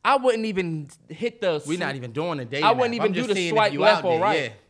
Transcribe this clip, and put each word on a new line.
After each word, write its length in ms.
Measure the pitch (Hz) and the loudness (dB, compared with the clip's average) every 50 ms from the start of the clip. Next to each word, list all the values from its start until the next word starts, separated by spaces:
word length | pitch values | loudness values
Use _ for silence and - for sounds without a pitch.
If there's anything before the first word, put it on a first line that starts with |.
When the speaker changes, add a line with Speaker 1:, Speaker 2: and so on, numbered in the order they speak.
| _ | _
Speaker 1:
I 120 | 220 277 | 2 2
wouldn't 280 | 277 247 254 233 226 220 | 4 2 2 0 2 -2
even 440 | 220 202 185 185 170 160 156 147 139 - _ _ _ | -2 -2 -2 -2 -2 -4 -6 -8 -12 -18 _ _ _
hit 320 | - - 214 240 226 - | -12 -6 -6 -6 -6 -2
the 220 | 208 185 160 151 147 | -2 -2 -2 -2 -4
Speaker 2:
We 100 | 143 165 | -4 -4
Speaker 1:
sw- 40 | 180 | -4
Speaker 2:
not 140 | 175 143 139 | -4 -6 -6
even 180 | 135 123 120 | -8 -10 -8
doing 240 | 110 143 160 175 165 143 | -6 -6 -4 -4 -4 -6
the 60 | 123 | -6
dating 200 | 110 135 139 160 | -6 -4 0 2
Speaker 1:
I 60 | 214 | 2
wouldn't 180 | 240 247 254 240 233 233 | 2 2 0 -2 0 0
Speaker 2:
app. 60 | - | 0
Speaker 1:
even 0 | |
Speaker 2:
I'm 60 | 214 | 0
Speaker 1:
do 80 | 185 190 | 0 0
Speaker 2:
just 80 | 247 226 | -2 -2
Speaker 1:
the 40 | 202 | -2
Speaker 2:
seeing 140 | 190 180 170 | -2 0 0
if 60 | - | 2
Speaker 1:
swipe 180 | 220 214 208 | 2 2 2
Speaker 2:
you 80 | - - | 2 4
Speaker 1:
left 180 | - 214 208 165 | 4 4 4 4
Speaker 2:
out 40 | 160 | 2
Speaker 1:
or 60 | 180 | 0
Speaker 2:
there, 80 | 165 160 | 0 2
Speaker 1:
right. 220 | 180 208 202 160 | 2 2 0 0
Speaker 2:
yeah. 60 | 135 117 107 98 _ | -2 -4 -8 -14 _